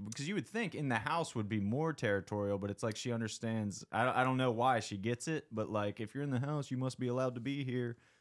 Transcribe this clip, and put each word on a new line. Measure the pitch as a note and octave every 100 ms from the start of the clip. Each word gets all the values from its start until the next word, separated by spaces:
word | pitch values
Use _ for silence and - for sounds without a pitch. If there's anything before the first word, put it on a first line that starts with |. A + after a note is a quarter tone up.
because | G2+ A#2 C#3+
you |
would | G3+ B2+
think | A3 G3+
in | - C#3+
the | A2+
house | A#2+ E3 D#3
would | A#2+ G#2
be | G#2+
more | G2+ B2+ D#3+
territorial, | D3 A2+ G2+ F2+ G#2 G2+ G2+
but | G2+
it's | G2+
like | A2+ A2
she | B2
understands. | A#2 A2+ - A2+ A2+ G#2 F#2 -
I, | G2+ B2+ B2
I |
don't | C3 C3
know | C3
why | A2+ B2 A#2+
she | - G2+
gets | G#2+ A#2+ -
it, | D#3 -
but, | A2 G#2+
like, | G#2 G#2 G2+
if | G#2+
you're | C3+
in | C#3+
the | B2
house, | C#3 D3+ C#3
you | B2+
must | C3 -
be | B2
allowed | B2 C3 B2
to |
be | A#2 C#3
here | C3 B2 A#2+ A2+ _ _